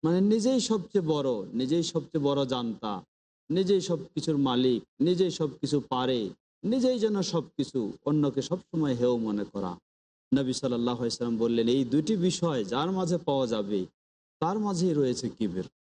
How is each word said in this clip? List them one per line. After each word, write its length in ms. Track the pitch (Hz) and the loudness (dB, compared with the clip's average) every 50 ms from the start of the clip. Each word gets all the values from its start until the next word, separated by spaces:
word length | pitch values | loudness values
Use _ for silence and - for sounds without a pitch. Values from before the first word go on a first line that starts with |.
| - | 2
মানে 160 | 156 170 185 196 202 214 | 2 2 4 4 4 2
নিজেই 280 | 226 202 247 269 254 - - | 2 2 2 2 2 2 2
সবচেয়ে 400 | 220 208 165 - - 202 175 156 156 | 0 -2 -2 -2 -2 -2 0 2 0
বড়, 180 | 147 135 135 123 107 95 - - 113 | 0 2 0 0 -2 -4 -4 -4 -2
নিজেই 260 | 131 131 151 170 165 - | 0 2 2 0 0 0
সবচেয়ে 340 | - 165 143 - - 160 139 139 | -2 -4 -4 -2 -4 0 2 2
বড় 140 | 139 139 139 127 131 | 2 2 2 0 -2
জানতা, 380 | 127 120 117 107 95 - 110 104 92 85 _ _ _ _ _ _ _ _ _ | -2 -2 -4 -6 -6 -6 -6 -6 -6 -10 _ _ _ _ _ _ _ _ _
নিজেই 320 | 151 180 196 180 202 190 170 - | 0 0 2 4 2 2 2 0
সব 100 | 175 151 139 - _ | -4 -4 -4 -6 _
কিছুর 240 | 156 - - 156 143 139 131 | -6 -2 0 0 2 2 2
মালিক, 340 | 123 120 127 131 123 110 - _ _ _ 135 170 | 2 2 4 4 2 2 -2 _ _ _ 2 2
নিজেই 260 | 180 175 190 180 - - | 4 2 2 0 0 -2
সব 100 | 165 143 127 - | -4 -4 -4 -4
কিছু 180 | - 135 147 143 - - | -4 0 0 0 0 0
পারে, 280 | 131 127 127 131 131 120 107 92 98 _ _ _ _ _ - | -2 -2 0 0 0 0 -2 -4 -8 _ _ _ _ _ -2
নিজেই 340 | 185 233 269 233 254 254 240 202 | -2 0 2 2 2 2 2 0
যেন 140 | 220 208 202 180 - - | 0 0 0 -2 0 -2
সব 100 | 170 131 - _ - | -4 -4 -4 _ -6
কিছু, 220 | 139 - - 131 113 98 98 - _ 143 | -6 -2 -2 -4 -4 -4 -6 -6 _ 0
অন্যকে 320 | 151 151 147 139 123 135 127 - | 2 2 2 2 0 -2 -4 -2
সবসময় 460 | 170 185 - _ - 165 156 143 127 117 | -6 -6 -8 _ -2 -2 0 0 2 2
হেয় 160 | 123 123 123 120 113 110 | 2 2 2 2 0 -2
মনে 180 | 104 104 101 - - | -2 -2 -4 -4 -6
করা। 180 | 101 98 90 90 90 _ _ _ _ _ _ _ _ _ _ | -6 -6 -6 -6 -10 _ _ _ _ _ _ _ _ _ _
নবী 220 | - 135 139 127 127 - | 0 0 2 0 -4 -2
সাল্লাল্লাহু 400 | - 131 123 117 117 123 123 117 | -2 -2 -2 0 0 -2 -2 -2
আলাইহি 120 | 120 117 113 | -2 -4 -4
ওয়াসাল্লাম 260 | - 120 120 117 110 113 | -2 -4 -2 0 0 0
বললেন, 240 | 117 117 117 113 113 123 | 2 2 2 2 4 2
এই 80 | 139 135 117 120 | 2 2 2 0
দুটি 200 | 151 156 214 220 190 170 185 | 0 2 2 0 2 2 0
বিষয় 340 | - - - 170 151 127 107 95 | 0 0 -2 -2 0 -2 -2 -2
যার 180 | 113 127 147 175 190 190 | -2 -2 -2 -2 -2 -2
মাঝে 200 | 185 160 180 165 165 - | 0 0 -2 -2 0 0
পাওয়া 180 | 143 135 131 117 117 | 0 0 0 0 0
যাবে, 260 | 110 104 98 104 98 92 - _ _ _ _ _ _ _ _ _ _ | -2 -2 -2 -2 -2 -2 -4 _ _ _ _ _ _ _ _ _ _
তার 160 | - 165 196 220 214 | -2 -2 0 0 -2
মাঝেই 280 | 202 196 165 175 185 160 147 | -2 0 0 0 0 2 2
রয়েছে 260 | 139 127 123 123 131 110 - | 2 0 0 -2 -4 -8 -6
কিবির। 320 | - 113 101 85 92 92 - _ _ | -4 -4 -4 -2 -4 -8 -8 _ _